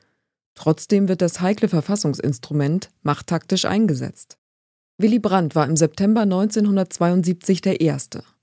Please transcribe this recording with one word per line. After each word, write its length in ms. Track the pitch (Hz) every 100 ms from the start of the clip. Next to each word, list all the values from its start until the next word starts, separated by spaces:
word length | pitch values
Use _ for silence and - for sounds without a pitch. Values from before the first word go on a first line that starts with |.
| _ _ _ _ _
Trotzdem 540 | - 156 160 - 202 196
wird 140 | 180
das 180 | 170 -
heikle 300 | 180 208 214
Verfassungsinstrument 1200 | 165 170 202 151 - 147 127 - 151 143 180 - _
machttaktisch 600 | 147 143 - 165 - 190
eingesetzt. 720 | - 208 214 127 127 - - - _ _ _ _ _ -
Willy 200 | 214 233
Brandt 360 | 208 185 156
war 120 | 160 143
im 100 | 156
September 500 | 160 - 196 226 202
neunzehnhundertzweiundsiebzig 1400 | 185 208 220 208 196 185 - 175 180 175 175 - 185
der 180 | 190 -
Erste. 420 | 160 139 - - - _